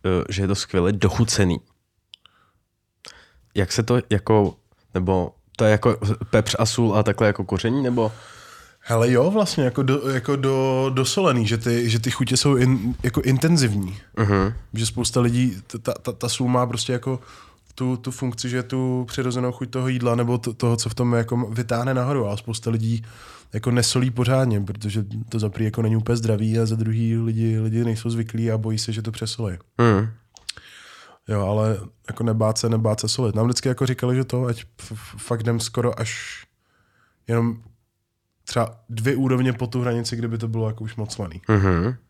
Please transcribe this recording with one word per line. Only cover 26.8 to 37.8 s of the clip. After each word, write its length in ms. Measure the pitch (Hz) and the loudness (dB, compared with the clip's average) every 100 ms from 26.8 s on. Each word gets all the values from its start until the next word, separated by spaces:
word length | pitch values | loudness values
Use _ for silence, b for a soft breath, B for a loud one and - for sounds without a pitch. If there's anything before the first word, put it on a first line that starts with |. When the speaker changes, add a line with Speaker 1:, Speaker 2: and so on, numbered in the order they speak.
| 110 113 113 113 | -2 0 0 0
Speaker 2:
lidi, 440 | 113 113 113 110 | -2 0 0 0
lidi 240 | 110 113 | 0 0
nejsou 260 | 117 110 113 | 0 -2 -2
zvyklí 400 | 117 113 113 113 | -4 -4 -2 -2
a 80 | 110 | -2
bojí 200 | 110 110 | -2 -4
se, 140 | - | -4
že 100 | 110 | -6
to 100 | 110 | -6
přesolí. 440 | 107 110 - 107 90 _ - | -8 -8 -6 -6 -6 _ 2
Speaker 1:
Mhm. 300 | 120 101 110 110 _ - B B B B B B B B - | 4 6 2 -6 _ -18 B B B B B B B B -4
Speaker 2:
Jo, 180 | 104 95 | -2 0
ale 320 | 107 110 101 98 _ - | 2 2 0 -6 _ -14
jako 160 | - | -4
nebát 340 | 117 110 110 110 | 0 2 2 2
se, 100 | 117 | 0
nebát 320 | 113 110 110 | 2 2 0
se 80 | 110 | -2
solit. 260 | - 120 | 0 0
Nám 100 | 107 117 | 2 2
vždycky 220 | 120 131 | 2 -2
jako 180 | 123 131 | 0 0
říkali, 300 | 123 123 127 | 0 0 0
že 80 | |
to, 200 | 123 123 | 0 -2
ať 200 | 127 113 - _ | -2 -4 -8 _
f-, 120 | - | -14
f-, 200 | 110 - 104 | -14 -14 -16
fakt 220 | - 117 | -6 -2
jdem 200 | 110 117 | 0 -2
skoro 400 | 113 - 120 - | -2 -2 -2 -2
až 440 | 110 - - - - _ _ _ _ _ _ _ - | -6 -6 -12 -16 -20 _ _ _ _ _ _ _ -2
jenom 340 | 117 117 113 - _ | 0 0 -2 -14 _